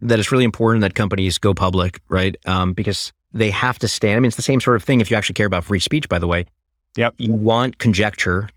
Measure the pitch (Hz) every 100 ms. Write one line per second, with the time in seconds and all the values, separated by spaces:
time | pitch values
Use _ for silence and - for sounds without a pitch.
0 | 120 113 101 127 120 - 113 113 98 -
1 | 101 95 95 - 104 95 92 92 90 -
2 | - 92 95 - - 92 92 92 104 95
3 | - - _ - 107 98 123 - 117 -
4 | 107 110 127 - - 135 127 117 - 127
5 | 104 110 - 101 104 90 - 98 - 151
6 | - 87 85 87 87 _ _ _ _ -
7 | 117 - 113 110 110 117 127 - 117 92
8 | 104 - - 90 107